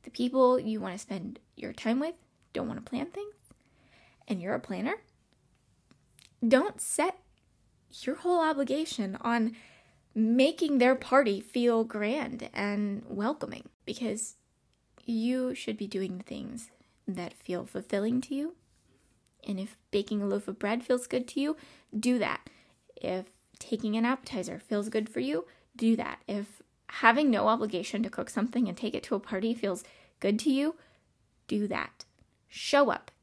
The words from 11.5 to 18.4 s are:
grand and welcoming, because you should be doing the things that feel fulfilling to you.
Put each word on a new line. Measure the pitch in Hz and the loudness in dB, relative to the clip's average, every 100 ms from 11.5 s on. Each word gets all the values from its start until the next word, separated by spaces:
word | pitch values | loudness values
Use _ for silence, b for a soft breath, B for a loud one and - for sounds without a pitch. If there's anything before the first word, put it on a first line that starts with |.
| 247 240 226 | 2 4 4
grand | 226 214 208 285 - 233 - | 2 -2 -2 0 -4 -8 -8
and | - 202 208 208 202 - | -4 -2 0 -2 -4 -6
welcoming, | 196 214 302 - - - _ | -2 -2 -2 -6 -8 -14 _
because | - - 233 214 - - _ _ _ _ _ _ | -10 -4 -4 -4 -8 -12 _ _ _ _ _ _
you | - 226 233 254 254 | -4 0 0 0 -2
should | 262 - 214 | -4 -6 -6
be | 208 | -4
doing | 196 190 185 | -4 -4 -6
the | |
things | - - - 233 - b b b - | -10 -10 -10 -12 -16 b b b -8
that | 180 175 | -8 -8
feel | - - 180 - | -12 -6 -6 -6
fulfilling | - - 202 214 247 | -10 -4 -2 0 -2
to | - | -2
you. | 277 | -4